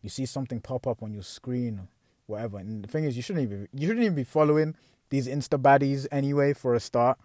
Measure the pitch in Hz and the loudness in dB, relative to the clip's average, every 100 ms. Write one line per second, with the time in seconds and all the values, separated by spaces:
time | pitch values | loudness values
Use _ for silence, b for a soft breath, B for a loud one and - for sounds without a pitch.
0 | 101 - 131 - 131 120 - 127 131 113 | -12 -8 -6 -6 -6 -8 -6 -6 -4 -6
1 | 110 107 95 - - 123 123 104 95 _ | -8 -12 -12 -14 -8 -4 -4 -6 -12 _
2 | _ _ _ 107 113 101 95 110 101 156 | _ _ _ -8 -8 -8 -10 -10 -6 -2
3 | 156 120 120 180 127 101 101 135 156 226 | -2 -4 -4 -2 -2 -4 -10 -4 -2 2
4 | 226 160 127 156 151 151 156 160 b b | 2 0 -2 2 4 4 2 -2 b b
5 | _ 135 127 139 135 147 135 139 139 139 | _ -2 0 -4 -2 2 6 6 6 0
6 | 135 143 139 143 143 143 131 120 - 123 | -2 -2 0 2 2 2 2 0 0 2
7 | 120 131 | 2 2